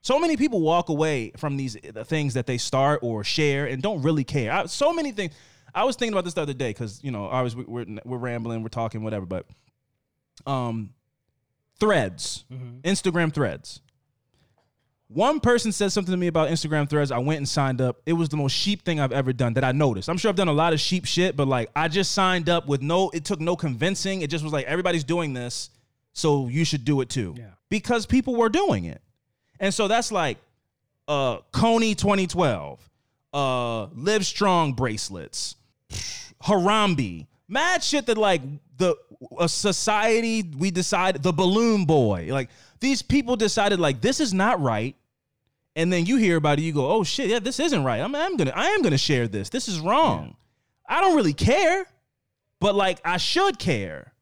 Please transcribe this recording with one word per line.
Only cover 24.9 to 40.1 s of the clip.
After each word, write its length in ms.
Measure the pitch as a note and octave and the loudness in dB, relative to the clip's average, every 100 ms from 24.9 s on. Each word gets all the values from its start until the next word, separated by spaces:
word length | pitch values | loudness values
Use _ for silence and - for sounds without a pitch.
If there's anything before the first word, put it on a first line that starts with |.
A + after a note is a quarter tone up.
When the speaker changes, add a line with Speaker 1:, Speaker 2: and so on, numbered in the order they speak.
| E3+ | 0
Speaker 1:
doing 300 | C#3 E3+ D#3+ | 0 -2 -2
this, 340 | B2+ A#2+ - - _ _ _ _ | -6 -8 -8 -12 _ _ _ _
so 340 | - E3 C#3+ B2+ | -2 2 2 0
you 160 | C3+ | 0
should 200 | D#3+ D3+ A#2 | 0 -2 0
do 160 | C#3+ | 0
it 80 | B2+ | 0
too." 240 | C#3 F#2+ A#2+ | -4 -6 -8
Speaker 2:
Yeah. 140 | A2 - _ | -16 -20 _
Speaker 1:
Because 380 | G#3 - A#3 G3+ | -4 0 -2 2
people 280 | B3+ C4+ A#3+ | 2 2 2
were 120 | A3+ | 2
doing 380 | C4 G4+ G#2 E2+ | 4 2 0 -4
it. 160 | - _ _ _ _ _ _ | -10 _ _ _ _ _ _
And 120 | G3 | -2
so 120 | F#3+ G3+ | 0 2
that's 240 | A3+ A#3 | 2 0
like, 280 | G#3 D#3 A2 _ _ _ _ _ _ - | 0 -2 -4 _ _ _ _ _ _ -4
uh, 300 | C#3+ C3+ D3+ _ | 0 0 -2 _
Coney 420 | - A3+ A3+ A3+ | 0 4 4 2
twenty 320 | G#3 G3+ G3 F#3 | 0 2 2 0
twelve, 540 | E3+ D#3+ G2+ D2 C#2 _ _ _ _ _ | 0 0 0 -6 -14 _ _ _ _ _
uh, 500 | C#3+ C#3 B2+ A#2+ A2+ - | -4 -2 -2 -2 -4 -8
Live 360 | - D#3+ G#3+ | -6 0 0
Strong 480 | F#3+ - G3+ F3 D#3 | 0 0 2 4 2
bracelets, 840 | A#2+ C3 A2 - F#2 D2 - - - _ _ _ - - - - _ | 0 -2 -2 -8 -10 -10 -8 -10 -10 _ _ _ -10 -10 -12 -16 _
Harambe, 840 | - G3 F3+ G#3+ G#3 D#3+ A2 E2+ D2 _ _ | 0 2 4 4 2 2 -2 -6 -14 _ _
mad 360 | A3+ E4+ F4+ | -2 0 0
shit 220 | - D4 C4 | 0 0 0
that, 120 | A3 | 2
like, 220 | G#3 F3 C3+ D3 _ C3 | 2 2 -2 -14 _ -2
the, 180 | F3+ D#3+ _ - B2 B2 | 0 0 _ -20 -18 -2
a 80 | E3+ | 0
society, 960 | - G#3 F#3 - G#3 A3+ | 2 0 0 0 2 2